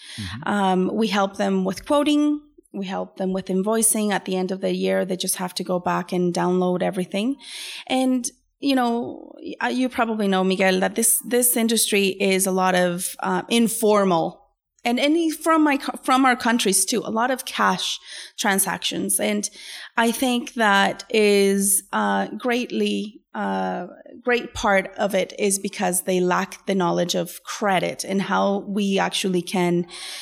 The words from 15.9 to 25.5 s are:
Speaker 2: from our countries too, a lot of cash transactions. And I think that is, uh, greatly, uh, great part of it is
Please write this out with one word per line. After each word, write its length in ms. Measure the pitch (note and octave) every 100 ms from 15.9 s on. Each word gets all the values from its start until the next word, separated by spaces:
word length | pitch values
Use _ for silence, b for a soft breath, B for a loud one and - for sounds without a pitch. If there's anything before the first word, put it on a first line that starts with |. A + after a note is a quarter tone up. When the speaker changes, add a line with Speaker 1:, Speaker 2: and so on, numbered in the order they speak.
| -
Speaker 2:
from 200 | - B3+
our 120 | C4+ B3
countries 500 | A#3 A#3 G#3 F#3+ -
too, 160 | A3+
a 60 | -
lot 220 | A3 B3
of 140 | B3+ -
cash 540 | - G3 F#3 - - B B B B
transactions. 840 | G#3+ G3 F#3+ F3 - F3 G3 -
And 300 | G#3+ G#3 G3+ B B B B -
I 160 | A#3
think 420 | A#3 C4 A#3+ -
that 500 | B3 G#3+ G3 G3 - -
is, 760 | A3 G#3 G3+ G3 G3 G3+ - -
uh, 360 | A3 G#3 G3 G3 G#3+
greatly, 840 | B3+ A#3+ A#3+ A3 G#3 G3+ G#3 G#3+ _
uh, 540 | A3 G3+ F#3+ F#3 F#3 F3+ - - -
great 300 | B3 A#3+ -
part 400 | - A3 G3 F#3 -
of 180 | G#3 G3
it 180 | F#3 -
is 180 | G#3